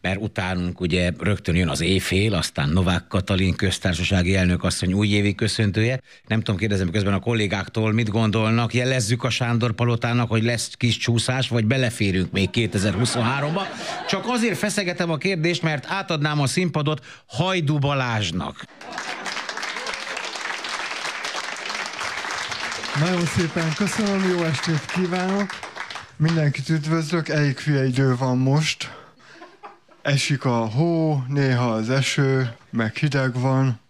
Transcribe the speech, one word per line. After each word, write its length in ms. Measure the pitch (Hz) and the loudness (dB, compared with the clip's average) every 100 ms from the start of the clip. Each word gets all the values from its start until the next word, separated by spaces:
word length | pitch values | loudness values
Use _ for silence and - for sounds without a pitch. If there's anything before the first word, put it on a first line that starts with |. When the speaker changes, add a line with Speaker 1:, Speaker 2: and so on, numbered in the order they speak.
Speaker 1:
mert 200 | 87 95 | -2 -2
utánunk 600 | 107 - 92 90 90 87 | -4 -4 -2 -2 -2 -2
ugye 320 | 90 90 90 80 | 0 2 0 0
rögtön 380 | 85 104 - 87 | 0 0 2 2
jön 120 | 87 | 2
az 120 | 71 | 2
éjfél, 540 | 85 95 - 92 107 | 2 2 2 2 2
aztán 340 | 101 - - 71 | 0 -2 -2 0
Novák 380 | 87 92 92 - | 2 2 0 0
Katalin 500 | 101 92 95 95 87 | -4 0 2 2 2
köztársasági 800 | 98 - 95 85 90 98 90 95 | 0 0 -2 0 2 2 4 4
elnök 280 | 90 87 | 4 2
asszony 280 | 92 - 92 | 0 0 0
újévi 420 | 95 104 104 101 | 2 2 2 2
köszöntője. 680 | 101 107 - 107 95 113 131 - - - | 0 -2 2 2 2 0 0 -6 -20 -2
Nem 120 | 110 | -2
tudom, 180 | - 98 | 0 0
kérdezem 340 | 107 101 92 | 0 0 0
közben 220 | 95 98 | 0 2
a 80 | 98 | 0
kollégáktól, 720 | - 117 104 98 92 - 110 | 0 0 0 -2 -4 -2 2
mit 160 | 107 117 | 2 2
gondolnak, 680 | 117 113 107 110 113 117 | 2 2 2 2 2 2
jelezzük 500 | 123 123 131 104 120 | 0 0 0 0 0
a 60 | 127 | 0
Sándor 420 | - 120 117 120 | -2 0 2 0
Palotának, 560 | 110 120 117 120 120 117 | 0 0 2 0 0 2
hogy 140 | 113 | 2
lesz 320 | 113 117 - | 2 0 -4
kis 220 | - 120 113 | -2 0 0
csúszás, 520 | - 117 - 127 131 | 0 0 2 -2 0
vagy 160 | 110 | 0
beleférünk 680 | 107 135 123 - 101 92 87 | 2 2 0 0 0 2 0
még 180 | 98 95 | 0 0
kétezer-huszonháromba? 1160 | - 113 104 101 92 120 120 117 135 143 175 190 - - - - | 0 0 0 0 0 0 0 0 0 -2 -2 -4 -8 -10 -8 -4
Csak 160 | 196 190 | -4 -2
azért 320 | 247 226 180 | 0 0 0
feszegetem 520 | 208 208 185 175 175 | -2 -2 -2 -2 -2
a 60 | 160 | 0
kérdést, 460 | 190 190 160 170 | 0 0 0 0
mert 240 | 165 147 - | 0 -2 -4
átadnám 520 | 185 190 160 151 151 | -6 -2 -2 0 2
a 60 | 135 | 2
színpadot 580 | - 180 151 147 151 - - _ | 2 0 0 0 -2 -6 -20 _
Hajdú 520 | 120 180 190 147 151 | -2 0 2 2 2
Balázsnak. 840 | 143 139 127 110 101 87 73 - - - - - - - - - - - - - 508 - - - - - - - - - - - - - - - - - - - - - - - - - - - - - - 143 | 2 0 0 0 -2 -4 -6 -10 -18 -18 -12 -10 -8 -8 -8 -8 -8 -8 -8 -8 -8 -8 -8 -8 -8 -8 -8 -8 -8 -8 -6 -6 -8 -6 -8 -6 -8 -8 -8 -6 -8 -6 -6 -6 -6 -6 -6 -6 -6 -6 -4 0
Speaker 2:
Nagyon 240 | 160 185 | 2 2
szépen 480 | 175 - 170 175 160 151 | 0 0 0 0 -2 0
köszönöm, 540 | 202 - 208 196 190 | -2 0 0 2 2
jó 120 | 180 | 2
estét 420 | 165 147 - 156 - | 0 -2 0 -2 -2
kívánok! 560 | 180 185 180 185 196 196 - - - - - - - | -2 0 0 0 0 -2 -6 -14 -12 -12 -12 -16 0
Mindenkit 460 | 151 165 147 139 135 | 2 4 2 0 0
üdvözlök, 600 | 160 147 165 156 175 151 | -2 0 -2 0 -2 0
elég 300 | 151 147 131 | 2 2 0
hülye 280 | - 143 131 | 0 2 2
idő 300 | 123 135 123 | 4 4 4
van 220 | 131 127 | 2 2
most. 520 | 131 143 156 - - - - - - - - - - - _ - | 4 4 2 -2 -8 -12 -20 -20 -20 -20 -20 -20 -20 -20 _ -8
Esik 420 | - 143 - 139 | 0 0 2 0
a 220 | 135 120 113 | 2 0 0
hó, 560 | 113 170 165 160 143 127 | 2 2 4 2 0 0
néha 420 | 143 139 127 123 | 2 4 4 2
az 200 | 110 110 | 0 0
eső, 640 | 135 131 - 139 131 127 110 - | 0 0 2 2 2 0 -4 -6
meg 260 | 117 110 - | -2 -2 0
hideg 420 | 151 139 131 123 | 0 2 0 0
van 420 | 131 131 135 113 _ | 2 4 2 0 _